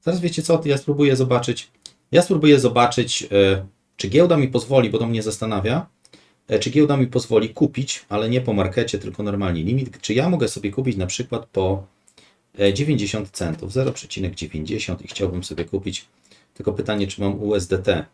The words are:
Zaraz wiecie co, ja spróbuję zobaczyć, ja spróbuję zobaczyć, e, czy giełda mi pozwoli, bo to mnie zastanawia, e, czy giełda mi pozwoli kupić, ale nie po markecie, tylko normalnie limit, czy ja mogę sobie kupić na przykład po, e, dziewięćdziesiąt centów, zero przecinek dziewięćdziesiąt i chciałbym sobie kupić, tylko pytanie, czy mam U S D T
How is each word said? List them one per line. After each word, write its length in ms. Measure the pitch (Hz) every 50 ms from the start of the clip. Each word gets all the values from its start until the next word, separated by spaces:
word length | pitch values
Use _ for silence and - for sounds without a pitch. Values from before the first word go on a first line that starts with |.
Zaraz 180 | _ - 175 180
wiecie 220 | 170 175 165 -
co, 200 | 160 - 170 160 160
ja 120 | 151 143 135
spróbuję 380 | - - 147 143 147 143 131
zobaczyć, 560 | 127 131 123 127 123 123 - 120 - - _ _ _ _ - _ _ _ _
ja 100 | - 156
spróbuję 380 | 175 - 196 156 147 151 147 135
zobaczyć, 680 | 123 123 110 120 120 120 - - 120 - - - - -
e, 340 | 101 101 98 95 98 95 95 - _ _ _ _ _ -
czy 100 | - 98
giełda 300 | 95 143 175 175 175 151
mi 100 | 139 127
pozwoli, 420 | 131 123 - - 135 131 120 110
bo 80 | 104 110
to 100 | 117 117
mnie 160 | 117 113 107
zastanawia, 640 | 107 107 - - 113 110 98 95 107 123 156 190 - _ _ _ _ - - _ _ _ _ _ _
e, 120 | - 107
czy 100 | - 131
giełda 280 | 120 147 151 143 147 135
mi 100 | 131 123
pozwoli 420 | - 127 - - 117 110 107 113
kupić, 560 | - - - 143 - - 131 - - - - _
ale 200 | 101 104 110 110
nie 120 | 120 127
po 120 | 123 123 107
markecie, 460 | 101 92 95 92 - 117 113 - 101
tylko 240 | - 104 95 - 107
normalnie 400 | 104 98 98 101 92 87 82 80
limit, 380 | 92 117 135 135 123 - -
czy 120 | - - 110
ja 160 | 120 139 175
mogę 180 | 180 160 127 104
sobie 240 | - - - 104
kupić 260 | 101 - - 127 113 98
na 100 | 92 92
przykład 380 | - - 123 - - 113 -
po, 380 | _ _ - 95 92 98 98 95 - _ _ _ _ _ _ _ _ _ _ _ _ _ -
e, 140 | 101 101 98
dziewięćdziesiąt 560 | 101 143 151 151 117 104 98 - 110 104 98
centów, 440 | _ - 90 82 80 - - 92 95
zero 180 | 131 131 131
przecinek 440 | - - - - - - 95 95 92
dziewięćdziesiąt 680 | - - 78 - 80 78 80 107 107 - - 90 82
i 60 | - -
chciałbym 360 | - - 101 92 87 90 87
sobie 220 | - - 78 85
kupić, 400 | - - 98 95 98 92 - - _ _ _ _ _ - _ _ _ _
tylko 200 | _ - - 98
pytanie, 340 | 101 - - 107 104 101 95
czy 140 | - -
mam 220 | 101 98 101 101 104
U 120 | 104 107
S 120 | 101 95 -
D 100 | 95 92
T 280 | 95 - 98 82 76 -